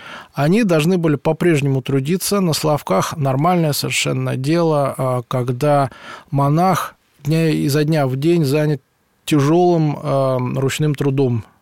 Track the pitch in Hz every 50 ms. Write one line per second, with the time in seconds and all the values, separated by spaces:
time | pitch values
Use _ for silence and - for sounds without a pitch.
0 | - - - - - - - - 143 151 185 226 247 190 170 156 147 170 190 180
1 | 165 165 147 139 - 160 160 - 175 175 165 143 139 139 135 135 127 - 135 135
2 | 131 143 180 180 - - 202 202 190 170 143 - - 156 151 143 - - 190 190
3 | 165 - - 160 139 135 131 131 151 175 185 175 165 151 139 - - 131 123 -
4 | - 147 139 131 131 127 127 127 131 143 160 175 170 160 156 143 139 131 - -
5 | 135 131 127 123 120 - - 131 123 123 127 123 143 147 147 143 139 123 - -
6 | - - - - - _ - 139 139 143 147 160 180 190 170 - - - - _
7 | _ _ _ _ 143 143 156 165 165 160 151 156 160 147 135 151 151 147 160 156
8 | 139 131 127 135 139 165 175 175 156 131 139 151 151 151 151 131 - _ _ _
9 | _ _ _ _ _ - 156 147 135 147 160 175 180 175 175 165 156 151 143 -
10 | - 147 139 135 135 131 131 127 127 123 135 135 135 135 - - 156 151 143 -
11 | 139 143 135 139 139 127 120 113 - - _ _